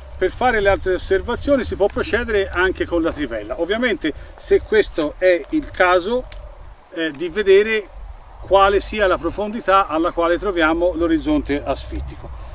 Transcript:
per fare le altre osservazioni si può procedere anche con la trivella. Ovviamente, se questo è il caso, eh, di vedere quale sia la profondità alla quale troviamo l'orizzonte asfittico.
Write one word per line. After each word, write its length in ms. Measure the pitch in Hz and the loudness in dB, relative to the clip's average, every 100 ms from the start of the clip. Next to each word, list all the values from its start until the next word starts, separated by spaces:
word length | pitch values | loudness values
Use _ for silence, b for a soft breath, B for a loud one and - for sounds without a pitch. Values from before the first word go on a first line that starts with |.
| B - | B -4
per 140 | 185 | -4
fare 300 | - 247 220 | 0 0 2
le 100 | 196 | 2
altre 240 | 190 190 | 2 0
osservazioni 680 | 180 - 190 196 240 - 277 | -2 0 -2 -2 -4 0 0
si 140 | 202 175 | 0 0
può 100 | 202 | 0
procedere 640 | 247 190 220 240 208 196 | 0 -2 -2 0 -2 -2
anche 380 | 170 185 175 165 | 0 0 0 -2
con 160 | 170 | 0
la 100 | 160 | -2
trivella. 480 | 135 147 113 104 131 | -2 -6 -6 -8 -4
Ovviamente, 540 | 170 220 247 180 - - B B | -2 0 0 0 -4 -6 B B
se 260 | - 208 | 0 0
questo 520 | - 214 - - 147 - | 4 2 2 0 -4 2
è 260 | 185 175 - | 4 4 2
il 200 | 156 143 | -4 -4
caso, 560 | - 180 180 175 247 - - - - - - - | 2 4 4 2 -4 -4 -12 -14 -16 -18 -20 -16
eh, 160 | 165 160 | -6 -6
di 180 | 139 175 | -4 -6
vedere 580 | 180 196 196 220 220 196 - - - - - | -2 6 6 6 0 -4 -14 -16 -16 -18 -16
quale 400 | - 190 196 202 | 2 6 6 4
sia 260 | - 214 190 | 0 0 2
la 120 | 156 | 2
profondità 720 | 160 175 208 220 - 196 196 | -2 -4 -4 -4 2 4 4
alla 220 | 156 170 | 0 -2
quale 280 | 165 165 170 | 0 0 0
troviamo 560 | 202 170 156 165 180 | 0 2 2 4 0
l'orizzonte 680 | 160 165 160 139 151 135 143 | 2 0 0 2 -2 0 -4
asfittico. 680 | 143 131 - - - - - B B | -2 -6 -4 -8 -8 -10 -14 B B